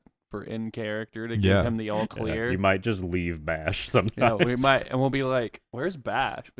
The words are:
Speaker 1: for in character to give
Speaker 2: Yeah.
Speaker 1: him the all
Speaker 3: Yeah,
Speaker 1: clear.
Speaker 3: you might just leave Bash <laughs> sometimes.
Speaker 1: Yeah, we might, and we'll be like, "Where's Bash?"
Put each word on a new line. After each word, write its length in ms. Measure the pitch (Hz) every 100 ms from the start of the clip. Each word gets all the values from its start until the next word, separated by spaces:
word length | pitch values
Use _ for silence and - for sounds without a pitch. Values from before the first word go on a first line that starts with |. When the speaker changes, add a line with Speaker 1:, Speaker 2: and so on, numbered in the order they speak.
| _ _ _
Speaker 1:
for 120 | 104
in 280 | - 113 113
character 580 | 117 107 107 110 113 113
to 80 | 113
give 80 |
Speaker 2:
Yeah. 180 | 95 98
Speaker 1:
him 140 | 120 113
the 140 | 107
all 100 | 104
Speaker 3:
Yeah, 60 | 110
Speaker 1:
clear. 440 | - 113 113 120
Speaker 3:
you 40 | 92
might 240 | 98 95
just 240 | 117 101
leave 400 | 90 90 87 82
Bash 420 | 76 80 78 101 -
<laughs> 20 |
sometimes. 500 | 120 98 - 120 110
Speaker 1:
Yeah, 60 | 123
we 100 | 123
might, 320 | 135 135 -
and 80 | 127
we'll 120 | 135
be 140 | 135
like, 360 | 131 131 110 - _
"Where's 260 | 120 165 170
Bash?" 520 | 101 113 123 123 - -